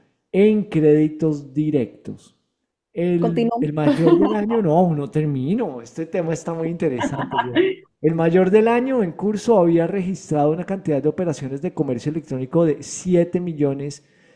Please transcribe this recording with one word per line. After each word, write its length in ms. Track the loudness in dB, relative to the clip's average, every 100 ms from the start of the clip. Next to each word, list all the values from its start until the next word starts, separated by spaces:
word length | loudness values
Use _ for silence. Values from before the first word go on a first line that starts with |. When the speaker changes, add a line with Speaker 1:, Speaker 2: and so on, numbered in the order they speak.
| _ _ _
Speaker 1:
en 320 | 2 4 4
créditos 920 | 0 2 4 4 2 0 -2 -2 -4
directos. 800 | -4 0 0 -2 -6 -16 -16 _ _ _ _ _ _ _
El, 300 | -4 -2 0
Speaker 2:
Continúa. 360 | 0 0 -2 -2
Speaker 1:
el 140 | -2
mayor 460 | 0 0 2 4 4
del 160 | 4 0
Speaker 2:
<laughs> 0 |
Speaker 1:
año, 260 | 0 0
no, 160 | 2 4
aún 200 | 4 0
no 120 | -2
termino. 720 | -2 0 -2 -2 -2 -2 -8
Este 240 | -12 -10 -6
tema 260 | -4 -4
está 220 | -4 -6
muy 140 | -6 -4
interesante. 680 | -2 -2 -2 -4 -4 -4 -4
Yo, 100 | -2 0 0 -2 _ _
el 120 | 0
mayor 380 | 2 4 4 4
del 160 | 4 4
año 340 | 2 0 -2
en 120 | -2
curso 440 | -2 -4 -2 2 4
había 300 | 4 4 0
registrado 640 | -2 -4 -6 -4 0 0
una 120 | 0
cantidad 380 | -6 -6 -4 -2
de 80 | -2
operaciones 500 | -2 -4 -4 -8 -8
de 100 | -6
comercio 380 | -4 -4 -4 -4
electrónico 540 | -6 -6 -8 -2 0 0
de 180 | 0
siete 560 | -6 -10 0 2 2 -2
millones, 640 | -4 -2 -2 -2 -8 -12 _ _ _